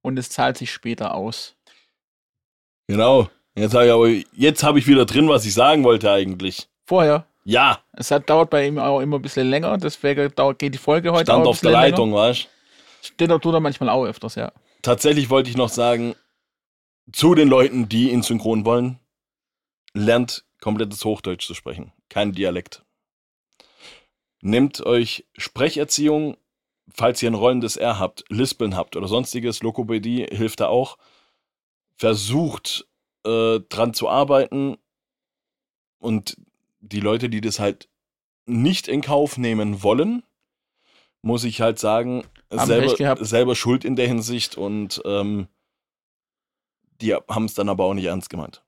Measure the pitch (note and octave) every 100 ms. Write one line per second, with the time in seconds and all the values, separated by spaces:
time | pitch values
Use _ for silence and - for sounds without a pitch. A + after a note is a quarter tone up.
0 | B2+ C3 B2 - B2+ B2+ B2 - A#2 A#2
1 | G#2+ - G2+ B2 - _ _ _ _ _
2 | _ _ _ _ _ _ _ _ - G2+
3 | A#2 C3+ G#2+ _ _ - G#2 A#2+ A#2+ A#2
4 | A#2 A2 - - C#3 D3 D3+ D3 B2+ C3+
5 | B2 B2+ D#3 C#3 G#2+ G2 C3+ D#3 B2+ A2+
6 | G#2 G2+ F#2+ F#2 F#2+ - - _ _ F#3
7 | D#3+ D3 - _ - A#2 C3+ A2 _ -
8 | B2 C#3+ C#3+ D#3 D#3+ D3+ C#3+ D3 B2+ C#3
9 | C3+ D3 C#3 - B3 C#3+ E3 G3+ E3 -
10 | C#3+ C#3+ C#3+ - C#3 C3+ C#3+ C3+ - D#3
11 | E3+ E3+ E3 A#2+ D#3+ A#2 - A#2 C3 F3+
12 | A2+ G#2 A2+ B2 - _ _ _ _ _
13 | - _ E3 E3 E3+ E3 D3+ C#3 B2+ A#2+
14 | A#2+ A2+ A2 - A2+ _ _ _ - B2
15 | D3+ D3+ B2+ C3+ C3 A#2+ A#2+ A#2+ A#2+ A#2+
16 | A#2 - _ _ _ _ _ _ _ _
17 | _ - D#3 F3 D3 C3 C3+ B2+ A2 A2+
18 | B2+ A#2+ G#2+ A2+ A2 A2 G#2+ A#2+ B2 B2+
19 | _ _ _ _ _ _ _ _ _ G2+
20 | G#2 A#2 A#2+ - _ _ - G#2+ A2 G#2
21 | A2 G#2 - F2+ - E2+ - D#2 - _
22 | _ - G#2 F#2 F#2+ F2 - - _ _
23 | _ _ _ _ _ _ _ _ - -
24 | _ _ _ _ G2 A2+ C#3 - - A#2+
25 | A#2 - _ _ - - D3 D#3+ D3 -
26 | D3+ D3+ D3+ - _ _ _ _ _ -
27 | A#2 B2+ B2 A2 A#2 B2+ A2+ - A#2+ G#2+
28 | F#2 - - G#2 C3+ - A2 F#2 E2 D2+
29 | F#2 A2 C3 B2+ A#2+ A2 A2+ A2+ A2+ A2+
30 | A2 B2 A2 G#2 A2 - G#2+ A#2+ C3 -
31 | _ _ _ _ _ _ _ _ _ _
32 | A#2 G#2+ G2+ C3+ E3 - - - - _
33 | _ _ G#2+ A2+ A2+ A2+ F#2+ G2 A#2+ A2+
34 | - B2 C#3 C#3 C3+ C#3 C#3 - _ _
35 | _ _ _ _ _ _ _ _ _ _
36 | A#2 A2 G2+ - _ _ _ _ G2+ G#2
37 | G2+ A#2 B2 A2 G#2+ G2 G#2 - _ _
38 | _ _ _ _ - A#2+ C3+ F#3 - C3
39 | C3+ C#3+ D3 - A#2+ A2 G#2+ G2+ G2+ A#2
40 | F3+ A#3+ - _ _ _ _ _ _ _
41 | _ _ G#2+ A#2 A#2 A2 A#2 A2 G#2+ A2
42 | A#2+ B2 - _ _ A2+ C3+ A#2 C3+ -
43 | C#3 C3 A2 A#2 B2 A#2+ B2 B2+ B2 B2+
44 | B2 A#2 A2+ A#2+ - - G2+ G#2+ G2+ -
45 | - G2+ G2+ G#2 F#2+ _ _ _ _ _
46 | _ _ _ _ _ _ _ _ _ _
47 | A2 G2 - G#2 A2 - G2+ F#2+ F#2+ G2
48 | F#2 F#2 - F2 D2 -